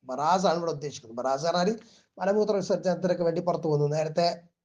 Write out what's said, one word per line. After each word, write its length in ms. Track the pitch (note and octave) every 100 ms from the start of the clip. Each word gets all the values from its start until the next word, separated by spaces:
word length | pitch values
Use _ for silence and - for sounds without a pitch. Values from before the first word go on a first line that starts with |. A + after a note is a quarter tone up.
ബറാസ് 420 | - B2+ D#3 F#3 F#3
ആണ് 120 | E3+
ഇവിടെ 140 | E3
ഉദ്ദേശിക്കുന്നത്. 460 | D3 C#3+ - A2 A#2
ബറാസ് 280 | B2+ C3+ E3
പറഞ്ഞാൽ 340 | F3 F3+ A#3 - - _ -
മലമൂത്ര 340 | F#3 G#3 G#3+
വിസർജനത്തിനൊക്കെ 720 | G3+ F#3 F3+ F3+ F3 F#3 F3
വേണ്ടി 180 | E3+ E3
പുറത്തു 260 | E3+ E3+ D#3+
പോകുന്നു, 200 | D3 D3
നേരത്തെ 540 | D3+ D#3 D#3 E3+ E3+ - _